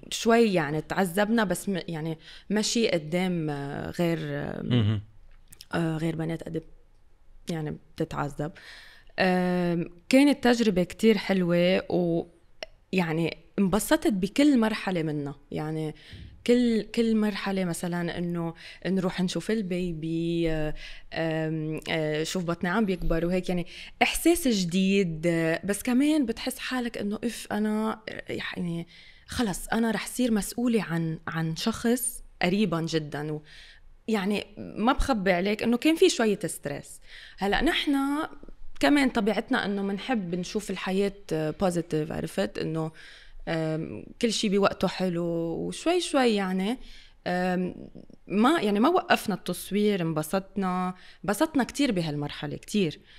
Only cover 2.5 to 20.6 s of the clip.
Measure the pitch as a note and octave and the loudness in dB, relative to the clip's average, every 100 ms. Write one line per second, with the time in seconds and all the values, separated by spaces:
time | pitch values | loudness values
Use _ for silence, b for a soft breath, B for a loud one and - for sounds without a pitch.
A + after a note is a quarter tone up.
2.5 | G#3 G#3 A#3+ A3+ E3+ D3+ F3 F#3 F3 D#3 | -2 0 2 2 0 -2 -2 0 -2 -2
3.5 | C#3+ C#3 C#3+ - - E3+ E3 D3+ C#3+ D3 | -4 -6 -6 -6 -2 0 0 -4 -6 -6
4.5 | - - B2 G#2 G#2+ - - - - - | -6 0 2 2 0 -4 -16 -20 -20 -20
5.5 | - - F3 E3 D#3+ E3 D#3 D#3+ E3 - | -20 -6 -2 0 0 -2 -2 -4 -6 -6
6.5 | E3 - - - - - - - - - | -8 -8 -16 -20 -20 -20 -20 -20 -14 -6
7.5 | D#3+ D3+ - - - D#3 D3 C#3+ C#3+ D3 | -4 -4 -8 -10 -6 -4 -4 -6 -4 -6
8.5 | - B B B B B - F#3+ F3+ F3+ | -8 B B B B B 0 2 4 2
9.5 | F3+ F3 E3+ - - - C4 C#4+ C4+ A#3+ | 2 2 0 -2 -8 2 6 6 4 4
10.5 | A#3+ A3 F#3 F3 - A3 G#3 - F#3+ F3 | 4 4 2 0 2 4 4 2 0 4
11.5 | F3 F3+ G3 - F3 F3 E3 - - - | 4 4 2 0 0 0 0 -4 -12 -20
12.5 | - - - _ F#3 E3 D#3+ E3 - - | -18 -18 -18 _ 0 0 2 0 -2 -8
13.5 | - G3 G3 - D#4 D#4+ G3 G3+ - D4 | 0 2 2 4 2 4 2 0 4 4
14.5 | C4 A3 G#3+ - F3+ D#3 D3+ C#3+ C#3 - | 6 4 0 -4 -2 -2 -4 -6 -10 -10
15.5 | E3 D3+ D#3 D#3 - B B B B - | -6 -4 -4 -6 -8 B B B B 2
16.5 | B3 A#3+ A3 - - A#3 A3 G#3+ G3 - | 4 4 2 0 0 2 4 2 -2 -2
17.5 | G3 F3+ E3 F3 F3 E3+ - F3 E3+ E3 | -2 -2 -2 -4 -2 -4 -4 -4 -2 -4
18.5 | D#3+ B B E3+ F#3+ F#3 - F3+ E3 - | -6 B B -2 0 0 0 -2 -2 -2
19.5 | A3 F#3 F3+ F3+ D#3+ D#3+ E3 E3+ E3+ E3 | -2 -2 -2 -2 -4 -2 -2 0 2 2
20.5 | D#3 | 0